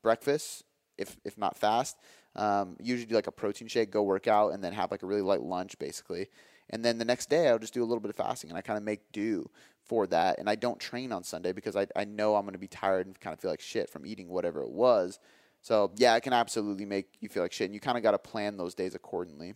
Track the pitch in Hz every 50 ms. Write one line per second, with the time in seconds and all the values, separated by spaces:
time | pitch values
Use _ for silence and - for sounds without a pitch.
0 | - 110 113 - - 143 139 156 - - - - - _ _ _ _ _ _ -
1 | 101 - - - _ 101 - - 104 92 - - - 104 110 120 135 - - _
2 | _ - - - _ _ _ - 104 104 101 101 98 92 90 - 98 120 123 120
3 | 117 107 113 110 - - - - - 104 104 - 117 110 - 120 110 98 - 107
4 | 101 98 95 98 - 117 107 104 107 101 76 101 95 87 95 92 90 90 98 98
5 | - 92 101 104 95 92 98 73 62 80 92 90 92 101 - _ - 73 - -
6 | - _ 90 87 98 - _ - - - _ _ _ - - 113 113 117 117 113
7 | 117 117 123 - - - 143 165 170 139 117 110 110 107 - 123 117 113 120 113
8 | 104 101 104 - - 113 117 - - 78 82 90 - - 107 107 104 107 107 104
9 | _ _ - 107 101 113 107 87 67 - _ - - - _ _ _ - - 113
10 | 101 90 85 82 87 92 - - 90 104 107 107 117 120 113 - - - - 120
11 | 131 127 113 90 90 - - 90 87 90 92 101 - 107 98 101 98 - - -
12 | 104 104 104 104 107 107 107 101 101 101 95 90 95 95 - - - 98 95 92
13 | 92 95 92 - - 95 78 - - 92 78 - - - - 113 90 - - -
14 | 69 87 107 98 92 85 90 92 87 87 78 76 67 57 67 92 120 127 120 104
15 | 90 90 98 - _ _ _ _ _ _ _ _ _ - 110 107 101 98 104 107
16 | 123 123 113 117 - 135 123 120 117 - - 113 104 104 101 92 104 101 101 98
17 | 95 _ _ _ - 202 - 101 87 - - - 110 95 101 104 - 135 123 120
18 | 107 110 101 101 - - - 110 104 104 104 98 87 90 - - 92 95 92 90
19 | - - - 87 90 87 76 73 80 90 104